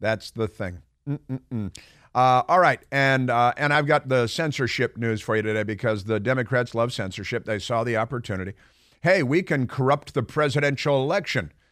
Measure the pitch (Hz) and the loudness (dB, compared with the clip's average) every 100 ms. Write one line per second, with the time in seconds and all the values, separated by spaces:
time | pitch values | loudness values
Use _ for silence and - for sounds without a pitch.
0 | 104 110 - - 107 - 98 90 - _ | -2 -2 -4 -4 -4 -4 -10 -10 -18 _
1 | - 147 - 131 - 120 101 - - _ | -8 -8 -6 -10 -6 -6 -6 -8 -20 _
2 | _ - 127 127 123 175 170 127 - 139 | _ 2 4 4 4 4 4 2 -2 0
3 | 135 131 127 120 120 - 143 151 147 147 | 2 2 2 2 2 2 2 2 4 2
4 | 135 131 117 - 160 139 120 - 120 - | 2 2 2 0 -4 -2 -2 0 -2 -2
5 | 117 107 - 110 107 107 104 104 120 107 | -2 -2 0 0 0 0 -2 -2 -2 -2
6 | 98 107 104 131 117 127 120 117 117 - | -2 -2 0 -2 0 0 0 0 -2 -2
7 | 98 90 98 117 104 107 - 117 117 113 | -8 -8 -6 -6 -4 -6 -2 -2 0 0
8 | 117 127 - 95 92 - _ _ _ _ | -2 -4 -6 -6 -6 -10 _ _ _ _
9 | 165 190 127 156 185 151 123 - 131 147 | 2 2 4 2 2 0 -2 0 2 2
10 | - 143 117 - 151 139 143 139 151 139 | 0 -4 -4 0 0 2 0 0 0 2
11 | 135 196 165 127 82 _ _ | 2 0 -2 -4 -6 _ _